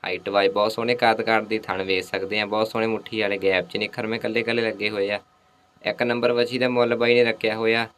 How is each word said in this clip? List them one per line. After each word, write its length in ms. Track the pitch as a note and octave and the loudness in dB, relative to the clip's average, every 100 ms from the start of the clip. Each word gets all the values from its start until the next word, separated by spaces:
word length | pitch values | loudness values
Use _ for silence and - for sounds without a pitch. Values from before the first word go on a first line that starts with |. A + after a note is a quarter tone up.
ਹਾਈਟ 240 | F#2+ F#2 G2+ | -6 -8 -2
ਵਾਈਜ਼ 240 | G2+ G2 | 2 2
ਬਹੁਤ 200 | G2 G#2+ | 2 0
ਸੋਹਣੇ 220 | A2 A#2 | 0 -2
ਕੱਦ 280 | B2 A#2+ A2 | 2 2 2
ਕਾਠ 200 | A2+ A2 | 2 0
ਦੀ, 160 | G#2+ A2 | 0 -4
ਥਣ 240 | G#2+ F#2+ | -4 -4
ਵੇਖ 220 | F#2+ F#2 | 0 -2
ਸਕਦੇ 360 | F2+ G2 F#2+ G#2 | -2 -6 -2 -2
ਆ, 60 | G#2 | 0
ਬਹੁਤ 220 | G#2+ A2 | 0 0
ਸੋਹਣੇ 180 | A#2 A2+ | 0 0
ਮੁੱਠੀ 340 | A2 - A2 | -2 -4 -4
ਵਾਲੇ 180 | G2+ G2 | -2 0
ਗੈਪ 300 | F#2+ F#2 F2 | 2 2 0
'ਚ 80 | G2+ | -4
ਨਿਖਰਵੇਂ 440 | G#2 - A2 A2+ | -4 -4 -4 -4
ਕੱਲੇ 220 | - A2 | -2 -2
ਕੱਲੇ 200 | A2+ A#2 | 0 0
ਲੱਗੇ 280 | A2+ G2 G#2 | -2 -2 -4
ਹੋਏ 200 | G#2+ G2 | -2 -2
ਆ। 100 | G#2 - _ _ _ _ _ - | -2 -8 _ _ _ _ _ -6
ਇੱਕ 160 | G#2 | -2
ਨੰਬਰ 300 | A#2+ A#2+ A#2+ | 0 2 2
ਵੱਛੀ 260 | A#2+ A#2+ B2 | 2 0 0
ਦਾ 100 | B2+ | 0
ਮੁੱਲ 260 | B2 A#2+ | 2 2
ਬਾਈ 200 | A#2 A#2 | 2 4
ਨੇ 100 | A#2+ | 4
ਰੱਖਿਆ 320 | A#2+ A2+ A2 A2 | 4 2 -2 0
ਹੋਇਆ 320 | A2+ A2+ A2+ | 0 0 -2